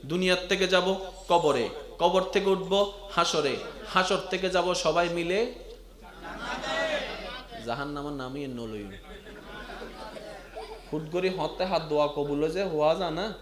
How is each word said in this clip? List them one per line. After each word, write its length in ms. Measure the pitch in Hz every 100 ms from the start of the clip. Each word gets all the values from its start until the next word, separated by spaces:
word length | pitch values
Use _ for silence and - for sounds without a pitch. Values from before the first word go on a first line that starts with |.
| 135
দুনিয়ার 420 | 175 185 180 -
থেকে 180 | 190 185
যাব 280 | 185 180 190 - - -
কবরে, 400 | 170 151 127 104 - - -
কবর 220 | 170 185
থেকে 280 | 175 202 190
উঠব 440 | 185 170 196 202 - - -
হাসরে, 400 | 170 170 143 113 - - -
হাসর 240 | 185 185 196
থেকে 320 | - 185 185
যাব 240 | 180 175
সবাই 360 | 175 160 165 175
মিলে 440 | 170 170 196 240 - - - - - - - - - - - - 640 640 605 - - 554 - - 233 160
জাহান্নামের 460 | 120 143 147 147
নামিয়ে 360 | 143 127 139 139
নলই। 380 | 120 113 107 101 98 - 98 - - - - - - - - - - 320 - - - - 147 -
হুট 100 | 156 156
করে 180 | 175 185
হতে 360 | 185 151 - 185
হাত 160 | 170
দোয়া 260 | 156 151 147
কবুল 320 | 147 143 143
হয়ে 120 | 156
যায়, 180 | 175 196
হওয়া 260 | 156 151 170
যায় 160 | 175
না 220 | 160 214 -